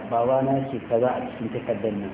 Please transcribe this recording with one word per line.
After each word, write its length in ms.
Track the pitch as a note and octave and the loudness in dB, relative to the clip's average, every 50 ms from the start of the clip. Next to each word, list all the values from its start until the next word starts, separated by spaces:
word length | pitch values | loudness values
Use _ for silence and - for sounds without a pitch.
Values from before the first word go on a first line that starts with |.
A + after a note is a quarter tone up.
| - | -6
Baba 360 | - A#2+ A#2 A#2 B2 C3 C3+ | 0 0 2 4 4 4 4
na 220 | C3+ C3+ C3+ C3+ C3+ | 4 4 2 2 0
ce 140 | - B2+ A2+ | -2 -4 -6
kaza 240 | - - A#2 A2+ B2 | -2 0 2 4 4
a 140 | B2+ B2 B2 | 2 2 0
cikin 300 | B2+ - - - A#2 A2 | -4 -6 -8 -6 -6 -4
takardar 400 | A2 A#2 A2+ - A2+ G2+ A2 A2 | -4 -6 -2 -2 -4 0 0 -2
nan. 180 | G#2 G2+ G2+ F#2+ | -2 -2 -6 -6